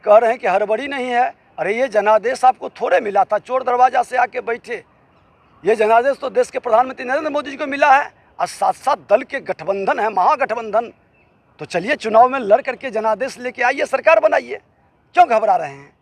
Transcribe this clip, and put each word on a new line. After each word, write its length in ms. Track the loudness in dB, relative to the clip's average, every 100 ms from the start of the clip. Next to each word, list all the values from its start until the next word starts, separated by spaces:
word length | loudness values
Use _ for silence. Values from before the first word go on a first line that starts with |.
कह 140 | 6 6
रहे 120 | 6
हैं 100 | -2
कि 80 | 0
हड़बड़ी 400 | 0 0 -4 -4
नहीं 220 | -8 -4
है। 240 | -2 -2 -4 _ -8
अरे, 200 | -4 -2
ये 80 | 0
जनादेश 560 | 0 2 2 2 2 2
आपको 240 | 2 -10
थोड़े 300 | -8 0 0
मिला 240 | 0 -2
था, 140 | 0 -2
चोर 260 | -4 -4
दरवाजा 400 | -2 2 2 2
से 140 | -2 -2
आके 240 | -2 -4
बैठे। 420 | -8 -8 -8 -14 _ _ _ _ _ _ _ _
ये 120 | -2 2
जनादेश 420 | 4 4 2 -2
तो 120 | -4
देश 200 | -2 -2
के 100 | -4
प्रधानमंत्री 460 | 2 2 2 -4 -4
नरेंद्र 240 | -4 -2
मोदी 220 | -6 -6
जी 60 | -8
को 100 | -8
मिला 280 | 0 4 4
है 160 | 2 _ _ -10
और 80 | -8
साथ 260 | -4 -4
साथ 220 | -2 -4 -4 0
दल 140 | 0
के 160 | 0 -10
गठबंधन 600 | -8 -8 -6 -4 -2 -2
है, 100 | -2
महागठबंधन। 840 | 0 0 0 -2 -6 -2 -4 -4 -16 _ _ _ _ _ _
तो 60 | -8
चलिए, 300 | -6 -4 -4
चुनाव 340 | 2 2 2
में 100 | -2
लड़ 220 | 0 0
करके 300 | 0 -8 -8
जनादेश 480 | -4 -4 -4 -6 -8
लेके 240 | -14 -4
आइए, 220 | -2 -2 -4
सरकार 340 | 0 4 4
बनाइए, 400 | 4 0 -4 -14 _ _ _ _ _ 2
क्यों 120 | 4
घबरा 260 | 4 2 0
रहे 160 | -2
हैं? 220 | -12 -20 _